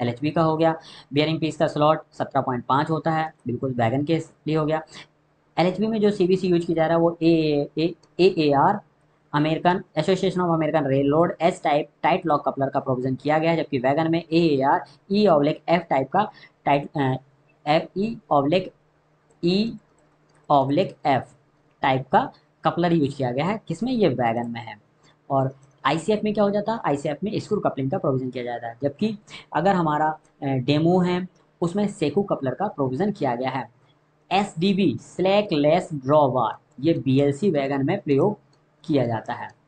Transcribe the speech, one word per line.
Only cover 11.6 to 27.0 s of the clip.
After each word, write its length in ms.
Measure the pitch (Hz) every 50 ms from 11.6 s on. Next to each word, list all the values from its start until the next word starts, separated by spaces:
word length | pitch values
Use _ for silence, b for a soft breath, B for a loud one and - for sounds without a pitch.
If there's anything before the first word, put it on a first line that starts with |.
type 260 | - 160 147 147 156 - _ _
tight 240 | - 151 170 - -
lock 220 | 160 147 143 - 135
coupler 200 | 120 139 135 127
का 120 | - 139
provision 340 | 135 135 131 123 127 131 131
किया 240 | - - 143 151 160
गया 120 | 156 165
है, 60 | 165
जबकि 220 | 160 - - - 131
wagon 320 | 120 131 143 156 160 160
में 140 | 165 165 165 -
एएआर 520 | 160 170 175 160 147 131 131 139 160 180 - B B B _ -
E 140 | 196 208 214
oblique 520 | 196 165 147 143 147 165 - - - 165 180
F 20 | 175 -
type 180 | 160 135 135 -
का 220 | - 185 214 208 B B B B B B -
tight, 240 | 147 143 143 - - -
अ, 200 | 147 139 131 131 135 - _ _ _ _ _ _ _ - 147
F, 140 | 151 170 170 - - 180
E 160 | 202 226 226 226 - -
oblique, 360 | 156 143 139 143 165 190 185 - - _ _ _ _ _ _ _ _ _ _ _ _ _ -
E 260 | 170 185 202 220 233 220 - _ _ _ _ _ _ _ _ _ _ _ _ _ -
oblique 420 | 151 139 131 131 143 175 196 - - _ -
F 160 | 151 135 120 - - - _ _ _ _ _ _ _ _ _
type 260 | - 143 135 135 135 -
का 200 | - 214 262 285 b b b b _ _ -
coupler 280 | 160 - 170 170 175
use 240 | 170 165 143 131 -
किया 140 | - 135 123
गया 140 | 123 131 151
है। 160 | 180 220 220 - -
किसमें? 240 | 165 - 226 262
ये 160 | 262 233 202 156
wagon 420 | 127 117 123 117 113 117 120 120
में 100 | 117 117
है। 160 | 117 113 104 - _ _ _ _ b b b b _ -
और 260 | 139 135 135 135 - - _ _ _ _ -
आईसीएफ़ 360 | 135 151 160 160 - 214 208 208
में 100 | 214 208
क्या 100 | 220 208
हो 60 | 202
जाता 220 | 196 208 202 220
है? 60 | - - -
आईसीएफ़ 340 | 170 143 143